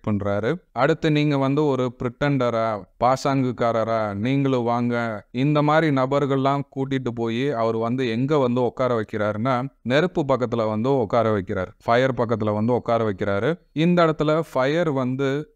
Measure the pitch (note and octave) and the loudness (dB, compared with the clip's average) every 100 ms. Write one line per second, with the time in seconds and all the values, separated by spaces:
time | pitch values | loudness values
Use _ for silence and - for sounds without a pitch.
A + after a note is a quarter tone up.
0 | - G#2 G2+ G2+ A2 F3 - A#2 C#3 D#3 | -2 -2 0 -2 -2 -4 -6 -2 0 2
1 | D#3+ D3+ D3+ C#3 C3+ C#3+ D3+ C3 B2+ A#2+ | 2 2 2 0 0 0 0 0 -2 -4
2 | B2 A#2 D3 C#3 A#2+ A2+ A2+ G#2+ F2 _ | -8 -2 -2 0 0 0 -2 -4 -10 _
3 | A#2+ C3 D3 C#3 B2+ A#2+ A#2+ A2+ A2 A2+ | 0 2 0 0 0 0 0 0 0 0
4 | G#2+ G2 A#2 C#3 C3+ C3 A#2 A#2+ A#2+ A#2+ | -2 -2 -2 0 0 0 0 -2 -2 -2
5 | A#2 G#2 - A#2+ C#3+ D3 D3 D#3 D#3+ C#3 | -4 -8 -10 -2 0 2 2 2 2 2
6 | C3 C#3+ C#3+ C#3 C3+ C#3+ C3+ - C3+ C3+ | 0 0 0 0 0 -2 -4 -8 -4 -4
7 | B2 A#2 A#2 A2+ C#3 A#2+ A2+ A2+ A2+ C3 | -4 -4 -4 -2 -2 0 0 0 -2 -2
8 | B2+ A2 C3+ D3+ B2+ A#2+ A#2+ - B2+ A#2+ | -2 -2 0 2 2 2 0 0 0 0
9 | A2 G#2+ G#2 G#2 B2 B2 C3+ - A2+ C3+ | -2 -2 -2 0 -2 -2 -4 -8 0 2
10 | F3+ F3+ C#3 C3 B2 A#2 A2 G#2+ B2 C#3 | 2 0 0 0 0 0 0 0 0 0
11 | G2+ A#2+ A2+ G#2+ F2+ G2 F#2 - - A#2 | 2 2 2 0 -2 -4 -6 -6 0 2
12 | C3 A#2+ A#2 A2+ G#2+ G#2 A2 A#2+ - A#2 | 2 0 -2 0 0 0 0 0 0 0
13 | A2+ F#2+ G2+ G2+ A#2+ F3 _ C#3+ E3+ F3+ | 0 -2 -2 0 0 -4 _ -2 2 4
14 | E3 D#3 D3+ D#3 D#3 C3+ C3 D#3 F3 C3+ | 2 2 0 0 -2 -2 0 0 0 0
15 | B2 C3 C#3 C#3 D3+ | -2 -2 -2 -2 -6